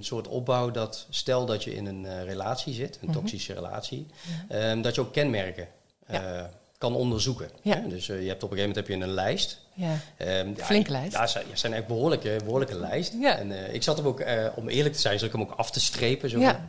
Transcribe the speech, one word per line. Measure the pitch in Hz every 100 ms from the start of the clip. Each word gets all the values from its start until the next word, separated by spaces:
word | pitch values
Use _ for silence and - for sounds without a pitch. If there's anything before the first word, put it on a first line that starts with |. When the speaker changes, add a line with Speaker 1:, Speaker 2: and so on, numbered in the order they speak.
Speaker 1:
soort | 104 113 107
opbouw | 127 120 123 123
dat, | 117 110 - -
stel | - - 127 120
dat | 107
je | 113 104
in | 101
een, | 98 95
eh, | 92
relatie | 92 95 98 123 -
zit, | 113 139 -
een | 175
Speaker 2:
Mhm. | 156
Speaker 1:
toxische | 196 104 -
relatie, | 95 87 101 - 131 151 - 175 165 185
Speaker 2:
Ja. | 107 110
Speaker 1:
ehm, | 113
dat | 117 120
je |
ook | 127
kenmerken, | - 147 110 92 90 87 - _ _ -
Speaker 2:
Ja. | - 92 90
Speaker 1:
eh, | 87 - _ _
kan | 123 123
onderzoeken. | 123 110 113 123 73 -
Speaker 2:
Ja. | 208 170
Speaker 1:
Hè? | 110
Dus, | 90 90
eh, | 95
je | 95
hebt | 95
op | 101
een | 98
gegeven | 101 101
moment |
heb | 101
je | 95 92
een |
lijst. | 95 98 190 - - -
Speaker 2:
Ja. | - 170 156 - -
Speaker 1:
Ehm, | 90 95 95
ja, | 101 -
Speaker 2:
Flinke | 208 214
Speaker 1:
ik |
Speaker 2:
lijst. | 139 156
Speaker 1:
Ja, | 208 117
ze-, | - 101
ja, | 101
zijn | 117
echt | 113 110
behoorlijke, | 113 151 151 107 110
behoorlijke | 104 127 135 92
lijst. | 87 123 175 226
Speaker 2:
Ja. | 277 196
Speaker 1:
En, | 101
eh, | 95 95
ik | -
zat | - 156
hem | 143
ook, | -
eh, | - 117 110 -
om | 113
eerlijk | 123 147 147
te |
zijn, | 113 101
zat | 110
ik |
hem | 113
ook | 104
af | - -
te | -
strepen. | - - 120 131 135
Zo | 117
Speaker 2:
Ja, | 262
Speaker 1:
van, | -